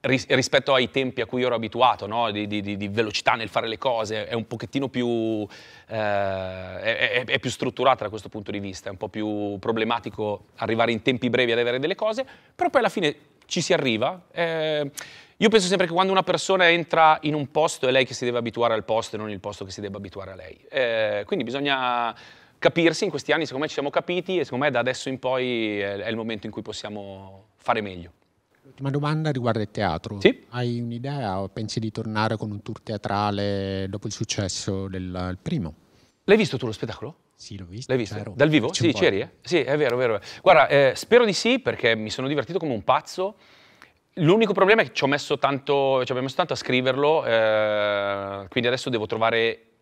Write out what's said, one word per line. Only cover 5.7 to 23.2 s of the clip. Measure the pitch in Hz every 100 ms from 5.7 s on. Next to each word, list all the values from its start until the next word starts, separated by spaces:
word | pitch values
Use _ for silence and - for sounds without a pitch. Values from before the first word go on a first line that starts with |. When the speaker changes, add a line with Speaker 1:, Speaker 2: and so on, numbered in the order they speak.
| - _
Speaker 1:
eh, | 110
è, | 107 101 98 95 92 92 92 92 98 117 120
è, | 113
è | 120 135
più | 131
strutturata | - 131 - 127 127
da | 104
questo | 107 101
punto | 110 101
di | 104
vista, | 101 92 -
è |
un | 101
po' | 107
più | 107 107 104 104 101
problematico | 120 113 110 117 - 101 107 101 - -
arrivare | 120 113 117
in | 117
tempi | - 127 127
brevi | 120 123
ad | 117
avere | 120 123
delle | 147
cose, | 196 214 220 262 - _
però | _ 359
poi | 285
alla | 220
fine | 220 160 - _ _ _
ci | -
si | -
arriva. | 170 139 110 127 185 _
Eh, | - 170 165 156 151 143 - - - - _
io | 214
penso | 220 180
sempre | 190 180
che |
quando | 170 190
una | 190
persona | 185 170 - 190 175
entra | 170 156 160 160 156
in | 156
un | 151 139
posto | - 160 - 127
è |
lei | 131
che | 135
si | 120
deve | 123 120
abituare | 117 110 117
al | 110
posto | 104 110 113
e | 107
non | 107
il | 101
posto | 101 104
che | 95
si | 95
debba | 104 101
abituare | 98 98 95
a |
lei. | 95 - - -
Eh, | 147 120 113 107 104 104
quindi | 196
bisogna | 117 131 143 135 127 120 117 110 - - _ _
capirsi, | 165 170 165 156
in | 202
questi | 147